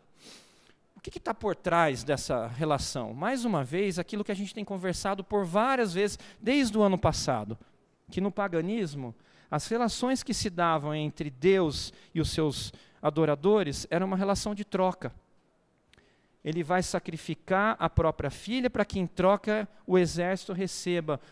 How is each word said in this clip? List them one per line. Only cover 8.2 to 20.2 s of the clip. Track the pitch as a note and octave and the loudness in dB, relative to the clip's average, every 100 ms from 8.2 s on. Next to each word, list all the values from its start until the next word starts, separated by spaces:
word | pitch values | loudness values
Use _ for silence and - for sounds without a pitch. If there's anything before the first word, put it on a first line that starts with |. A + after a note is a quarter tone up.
no | G3 | -2
paganismo, | F#3+ G3 E3+ E3+ A3+ F3+ C#3+ B2+ A2 _ _ _ | 0 -2 0 -2 -2 -4 -6 -10 -12 _ _ _
as | D3+ - | -4 -2
relações | A3+ A#3+ - B3 C4 | 0 0 0 0 0
que | - | -2
se | - G#3+ | -2 -2
davam | F3 E3+ D#3+ D3 D3+ | 2 2 2 0 -2
entre | D3+ - D3 | -2 -4 -8
Deus | B2+ E3 F#3+ E3 C3+ - - - | 2 4 6 4 0 -8 -12 -8
e | E3 | -2
os | D3+ | 0
seus | - D#3 C3 - - - _ | 2 0 0 -8 -12 -20 _
adoradores | D3+ D3 D#3 C#3+ E3+ G#3+ E3 - - | -2 2 2 2 4 4 2 -4 -2
era | E3 | -2
uma | F#3+ F#3+ | 0 0
relação | G3 G3 G#3+ G#3 | 0 0 -2 -6
de | G#3 | -4
troca. | F3+ F#3 F3+ B2 - _ _ _ _ _ _ _ _ _ _ _ _ | 0 0 0 -8 -12 _ _ _ _ _ _ _ _ _ _ _ _
Ele | D3+ D#3+ | -6 -4
vai | D3+ F3+ | 2 2
sacrificar | F3 F#3 - D#3+ - D3+ - F#3+ G#3+ A3+ | 2 -4 -4 -10 -8 -8 0 2 2 0
a | E3 | 0
própria | - E3 - C#3+ | 2 2 0 -6
filha | - - B3 B3 | -6 -6 -2 -2
pra | A#3 | 0
que, | G3+ G3 | -2 -2
em | F3 | -4
troca, | - F#3 G3+ - G#3+ G#3 - - | 2 4 4 2 -2 -4 -12 2
o | F#3 | 4
exército | E3+ E3 | 4 2